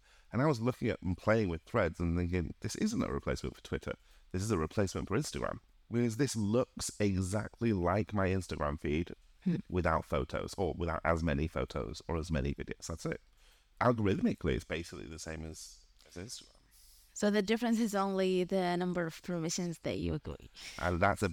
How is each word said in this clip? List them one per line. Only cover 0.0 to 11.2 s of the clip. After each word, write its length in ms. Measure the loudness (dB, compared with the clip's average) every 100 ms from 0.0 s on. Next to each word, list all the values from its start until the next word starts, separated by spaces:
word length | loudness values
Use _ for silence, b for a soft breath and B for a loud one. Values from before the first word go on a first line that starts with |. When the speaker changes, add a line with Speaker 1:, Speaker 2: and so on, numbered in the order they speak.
| b b b
Speaker 1:
And 80 | 0
I 40 | 2
was 140 | 2
looking 300 | 0 0 -2
at 120 | -2
and 140 | -2 0
playing 300 | 4 4 4
with 140 | -2
Threads 380 | -2 0 2 2
and 180 | 0 2
thinking, 360 | 2 0 -2 -6
"This 140 | -8 -2
isn't 260 | -2 0
a 80 | 0
replacement 440 | -2 -2 -4 -4 -10
for 80 |
Twitter. 300 | -6 -6 -6 -8 b b b
This 100 | -4
is 100 | 0
a 60 | 0
replacement 500 | 0 0 0 -2 -2
for 100 | -2
Instagram." 420 | -2 -4 -4 -4 -12 -20 _
Because 260 | 0 0 2
this 180 | 0 2
looks 560 | 2 2 2 -4 -8 0
exactly 720 | 2 2 0 -2 -4 -2 2
like 420 | 2 2 2 0
my 140 | 0 2
Instagram 520 | 2 -2 -2 -2 0
feed 320 | 0 0 0 -6 -18 -6 -2
Speaker 2:
Hmm. 120 | -2 0
Speaker 1:
without 340 | 0 2 2
photos 500 | 2 0 0 -4 -6 -2
or 160 | -2 0
without 240 | -2 0 2
as 180 | 2